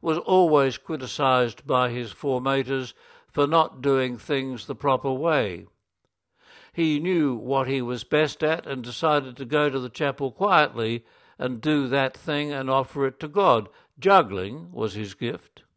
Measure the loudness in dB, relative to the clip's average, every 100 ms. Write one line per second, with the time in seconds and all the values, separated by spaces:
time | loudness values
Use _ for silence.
0 | -2 -4 2 4 6 4 2 -2 -10 -10
1 | -8 -2 2 2 0 -4 -2 0 0 -2
2 | -8 -8 -4 -2 0 -2 -2 -4 -6 -12
3 | _ -20 _ -2 2 2 0 -2 0 2
4 | 0 -4 -4 -4 -4 -10 -10 -6 0 0
5 | 0 -2 0 0 0 -4 -14 _ _ _
6 | _ _ _ _ _ -20 -16 -2 0 0
7 | 0 2 2 0 -2 -2 0 -2 -4 -6
8 | -2 0 0 0 -2 -2 -4 -10 -8 -4
9 | 0 0 -2 -12 -4 0 0 0 -6 -4
10 | -4 -2 -6 -2 2 4 4 0 -4 -4
11 | _ _ _ _ -6 -4 0 0 2 0
12 | -2 -4 -6 -4 -4 -6 0 0 0 -2
13 | -4 -4 -6 2 6 4 2 _ _ _
14 | 6 6 6 -2 -6 -10 -14 -6 -6 -6
15 | -10 -6 -8 -8 _ -20 _